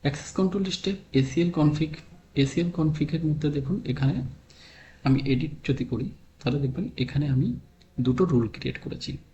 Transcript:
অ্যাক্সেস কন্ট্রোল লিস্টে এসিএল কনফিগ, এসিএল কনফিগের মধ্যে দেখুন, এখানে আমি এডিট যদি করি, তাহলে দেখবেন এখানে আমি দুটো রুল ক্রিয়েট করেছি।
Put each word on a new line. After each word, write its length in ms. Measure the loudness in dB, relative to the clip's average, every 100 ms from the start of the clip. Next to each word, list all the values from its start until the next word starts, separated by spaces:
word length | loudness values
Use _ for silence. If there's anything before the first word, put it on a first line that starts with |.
অ্যাক্সেস 260 | -2 -4 -8 0
কন্ট্রোল 240 | 0 2 -2
লিস্টে 220 | -2 -4 -6 0 0
এসিএল 300 | 2 2 0 4
কনফিগ, 320 | 4 4 -2 -4 -16 -20 -8 0
এসিএল 260 | 2 2 -2 2
কনফিগের 440 | 0 2 0 0 0
মধ্যে 200 | 0 0 -2
দেখুন, 200 | -2 -4 -2
এখানে 220 | 0 2 2 -4 -10 -20 -20 -20 -20 -20 -4 2
আমি 120 | 2 4
এডিট 200 | 0 0 -6 -2
যদি 160 | -2 0
করি, 160 | -4 -4 -8 -20 _
তাহলে 200 | -2 0
দেখবেন 220 | 0 -2 -6 -4
এখানে 220 | -2 0 2
আমি 140 | 2 2 -2 -10 _ -18 -2 0
দুটো 160 | 2 4
রুল 140 | 4 2
ক্রিয়েট 240 | -4 -8 -6
করেছি। 280 | -8 -10 -8 -10 -12